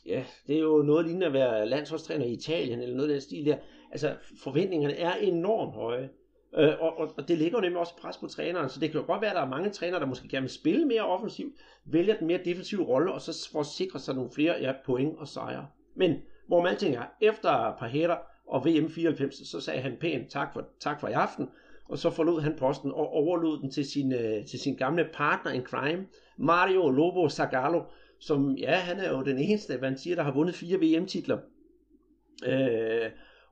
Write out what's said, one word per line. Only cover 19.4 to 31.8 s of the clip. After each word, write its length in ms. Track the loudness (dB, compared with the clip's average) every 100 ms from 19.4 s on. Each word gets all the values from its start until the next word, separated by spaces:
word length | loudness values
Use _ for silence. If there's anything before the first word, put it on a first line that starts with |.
| -10 -10
sagde 200 | -6 -4
han 160 | -4 -4
pænt 300 | -4 -4 -4
tak 220 | -6 -6
for, 160 | -8 -12 -8
tak 200 | -6 -4
for 80 | -2
i 40 |
aften, 360 | 0 0 -2 -10 -10 -20 -20 -10
og 100 | -2
så 120 | -2
forlod 300 | 2 2 2
han 160 | 0 0
posten 320 | 0 0 -4
og 160 | -2 -2
overlod 520 | 2 2 2 0 -2
den 100 | -4
til 140 | -4
sin, 280 | -4 -2 0
øh, 340 | 0 0 -2 -4
til 120 | -6
sin 180 | -4 -2
gamle 320 | 0 2 0
partner 400 | 0 0 0 -2
in 140 | -4 -4
crime, 400 | -2 -2 -2 -6 -16 _ -2
Mario 520 | 4 4 6 6 4
Lobo 380 | 4 4 4 2
Zagallo, 540 | 2 -2 0 0 0 -2 -14 -20 _ -2
som, 300 | 2 2 0
ja, 160 | 2
han 240 | 2 0 -2
er 120 | -2
jo 120 | -2
den 160 | 0 0
eneste, 400 | 2 0 0 -4
man 180 | -2 -4
siger, 180 | -4 -2
der 60 |
har 100 | 0
vundet 220 | 2 0
fire 240 | -2 -2 2
V 240 | 4 4
M-titler. 360 | 0 -4 -2 -4 -4 _ _ _